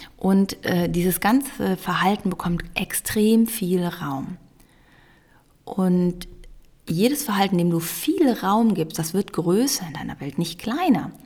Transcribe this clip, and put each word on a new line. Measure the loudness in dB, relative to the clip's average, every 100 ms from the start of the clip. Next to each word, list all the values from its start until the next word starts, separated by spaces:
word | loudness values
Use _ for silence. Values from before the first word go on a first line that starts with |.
| -20 -4
Und, | 2 4 4 0
äh, | -2 0 0
dieses | 0 0 2
ganze | 2 2 0 -4 -2 -2
Verhalten | -2 0 0 0 -2
bekommt | -4 -2 -4 -4
extrem | -6 -6 -6 -4 2 4 6 4
viel | 0 0 0
Raum. | 0 -4 -6 -6 -8 -12 -18 _ _ _ _ _ _ _ _ _ _ _
Und | -8 -2 2 2 2 -2 -10 -18 -20 -20 -20 _ -6
jedes | 2 2 0
Verhalten, | -2 0 2 2
dem | 2
du | 2
viel | -2 -4 -2 2 2
Raum | 2 2 2 2
gibst, | 2 -2 -4
das | -2
wird | -2 -2
größer | -2 2 2 2 -2 -6
in |
deiner | -8 -8 -8
Welt, | -8 -4
nicht | -6 -6
kleiner. | -6 0 2 2 0 -12